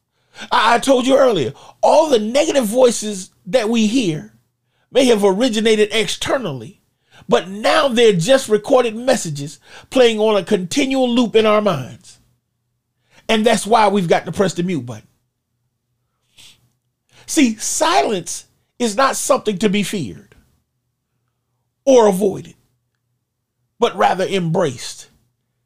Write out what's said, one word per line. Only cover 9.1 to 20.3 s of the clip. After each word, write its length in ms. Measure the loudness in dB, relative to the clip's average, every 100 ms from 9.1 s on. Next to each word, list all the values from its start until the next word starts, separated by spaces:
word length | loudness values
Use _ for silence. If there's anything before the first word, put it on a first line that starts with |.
| -2 -4 -10 -12 -16 _ -20 -4
playing 300 | 2 2 2
on 180 | 0 0
a 80 |
continual 640 | 0 -4 -2 -2 -2 0 0
loop 260 | 0 2
in 120 | 2 2
our 160 | 2
minds. 560 | 0 -4 -8 -16 -20 _ _ _ _ _ _ _ _ _ _ _ -4
And 180 | 0 2
that's 200 | 0 2
why 220 | 2 2
we've 200 | 0 0
got 180 | 0 -2
to 60 |
press 200 | -2 -2
the 100 | -2
mute 220 | -4 -6
button. 240 | -8 -14 -20 _ _ _ _ _ _ _ _ _ _ _ _ _ -20 _ _ _ _ _ _ _
See, 320 | -4 0 0 -2
silence 880 | -6 -2 0 0 0 -4 -8 -14 -16 _ _ -6
is 160 | -4
not 220 | 0 0 0
something 420 | -2 0 -2 -2
to 120 | -2
be 120 | -2
feared 540 | -4 -6 -8 -12 -20